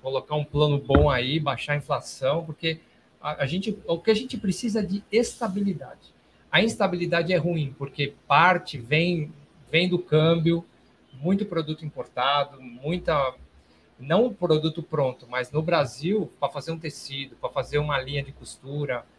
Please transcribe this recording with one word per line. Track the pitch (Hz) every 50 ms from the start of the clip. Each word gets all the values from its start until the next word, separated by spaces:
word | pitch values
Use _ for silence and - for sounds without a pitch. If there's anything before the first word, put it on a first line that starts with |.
colocar | - 131 135 131 - - 151
um | 151 147
plano | - - 147 151 147 143 139
bom | - - 135 - - 147
aí, | 135 123 123 127 147 160
baixar | 147 139 131 - - - 147
a |
inflação, | 147 143 - 143 120 - - - - 135 127 147 165 160
porque | 160 147 _ - 160 160 160 _ _ _ _ _ _ _ _
a, | - 143 151 - 143
a |
gente, | 127 156 190 190 226 202 - -
o | - 170 165
que | - 220
a | 220
gente | 208 262 254 -
precisa | 208 - 196 180 - - 233 202 226
é | 196
de | 170 190 202 - _
estabilidade. | - 226 240 - - - 240 208 185 202 202 202 175 - - - - _ _ - _ _ _ _ _ _ _ _
A | - 160
instabilidade | 208 226 - - 208 185 180 175 170 151 170 170 165 165
é | 185
ruim, | 170 143 175 170 160 147 135 -
porque | - 139 135 - - 143 139 - - _
parte | _ 139 147 165 180 180 170 - - -
vem, | 131 117 117 147 160 170 180 175 165 151 147 - - - _ _ - - -
vem | - 165 180
do | 180 175 175
câmbio, | - - 147 156 156 165 170 170 160 170 170 170 170 _ _ _ _ _ _ _ _ _ -
muito | 131 143 175 196 196 208
produto | 202 175 165 156 151 156 - 160
importado, | 147 - 131 123 - _ 123 127 135 143 147 139 139 135 135
muita, | 131 123 117 123 135 151 175 180 - - 160 147 135 127 - - - _ _ - _ _ _ _ _ _ _ _
não | 131 139 160 202 240
o | 247 196
produto | - 175 160 156 156 151 160 156 - 151
pronto, | _ - 147 135 127 123 - - 120
mas | 127 127 123 -
no | 139 156
Brasil, | 156 170 170 160 143 - - - 147 175 208 214 170 - - _
pra | 143 135
fazer | - 147 135 165
um | 165 160
tecido, | 165 151 - - - - 139 139 139 131 120
pra | - - 123
fazer | - 143 127 - 143 147
uma | 147 151 143 135
linha | 131 135 143 143 135
de | 135
costura | 139 - - - - - - 135 143 147 147 135 123 120 - _ _